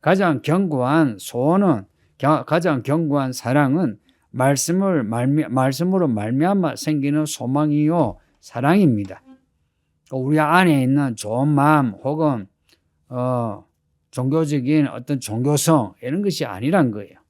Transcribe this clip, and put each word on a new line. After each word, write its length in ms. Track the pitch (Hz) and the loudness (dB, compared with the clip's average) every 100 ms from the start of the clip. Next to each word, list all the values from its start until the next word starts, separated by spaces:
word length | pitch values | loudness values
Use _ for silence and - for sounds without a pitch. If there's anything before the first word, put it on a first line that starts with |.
가장 400 | 151 190 185 139 | 2 2 2 0
견고한 720 | - 170 190 143 123 156 147 101 | 0 0 0 0 2 2 2 -2
소원은, 680 | - 120 135 185 202 120 95 _ _ _ | -8 -2 0 2 2 0 -4 _ _ _
겨-, 260 | 139 151 | 0 0
가장 380 | - 165 175 139 | 0 -2 0 -2
견고한 500 | 120 151 160 143 131 | -2 -2 0 -2 -2
사랑은 640 | 123 120 139 139 151 139 101 _ _ _ | -6 -2 2 2 2 -2 -6 _ _ _
말씀을 760 | 123 131 139 - 180 196 170 | 0 2 2 0 0 0 0
말미-, 440 | 107 113 127 147 143 | -2 -2 0 0 0
말씀으로 580 | 123 131 135 180 190 165 | 0 0 0 -2 0 0
말미암아 680 | 107 107 127 170 202 165 123 | -2 -2 0 0 0 -2 -4
생기는 480 | - 151 139 147 | -4 -2 0 -2
소망이요 960 | 151 - 123 139 151 147 151 170 127 - _ _ | -4 -6 -4 0 0 2 2 2 -2 -4 _ _
사랑입니다. 840 | - 117 135 190 175 107 95 92 _ - _ _ _ _ _ _ _ | -12 -2 2 4 4 2 -4 -12 _ -20 _ _ _ _ _ _ _
우리 260 | 131 131 156 | -8 0 2
안에 440 | 151 170 185 143 | 4 4 6 4
있는 340 | 127 139 139 110 | 2 0 -2 -6
좋은 320 | 104 113 143 | -4 -2 0
마음 440 | 143 143 151 127 | 2 4 4 2
혹은, 540 | 95 131 156 156 123 95 _ _ _ _ _ _ | -4 -6 -2 -2 -2 -8 _ _ _ _ _ _
어, 560 | 127 123 123 117 101 _ _ _ _ _ | -6 -2 -2 -4 -8 _ _ _ _ _
종교적인 760 | - 127 156 156 147 127 156 139 | -6 -2 0 0 -2 0 0 0
어떤 300 | 117 120 139 | -4 -6 -6
종교성 760 | - 110 131 147 156 156 101 - | -4 -4 0 0 4 2 2 -8
이런 200 | 123 165 | -6 -2
것이 220 | 202 - | -2 -2
아니란 460 | 131 95 127 190 135 | -6 -4 -2 0 0
거예요. 280 | 104 95 85 _ | -2 -12 -20 _